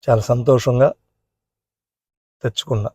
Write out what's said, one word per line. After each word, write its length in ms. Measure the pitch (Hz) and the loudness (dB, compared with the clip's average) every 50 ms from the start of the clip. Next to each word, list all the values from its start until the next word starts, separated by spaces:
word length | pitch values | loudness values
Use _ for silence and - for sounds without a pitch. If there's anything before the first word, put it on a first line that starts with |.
| _ - | _ 0
చాలా 120 | 123 110 | 0 0
సంతోషంగా 720 | 107 - 127 120 120 123 135 127 - - 123 123 131 151 - _ _ _ _ _ _ _ _ _ _ _ _ _ _ _ _ _ _ _ _ _ _ _ _ _ _ _ _ _ - | 0 -2 -2 -2 2 2 2 2 2 0 2 2 2 2 0 _ _ _ _ _ _ _ _ _ _ _ _ _ _ _ _ _ _ _ _ _ _ _ _ _ _ _ _ _ -8
తెచ్చుకున్నా. 460 | 123 107 - - - 131 110 104 - _ | -8 -6 -6 -6 -4 -4 -4 -4 -4 _